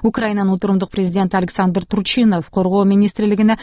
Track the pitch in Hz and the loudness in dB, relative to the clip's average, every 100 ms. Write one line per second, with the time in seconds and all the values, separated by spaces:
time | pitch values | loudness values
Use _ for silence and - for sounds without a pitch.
0 | 226 - 220 208 190 190 208 190 185 - | -2 -2 -2 -2 -2 -2 0 -2 -2 -4
1 | 185 180 185 190 180 - 185 180 185 208 | -2 0 0 -2 -4 -2 0 -2 -2 -4
2 | 185 - 226 180 - - 185 196 196 196 | -2 2 2 2 -2 -2 0 2 2 2
3 | 202 - 208 208 220 220 | 2 0 -2 2 2 0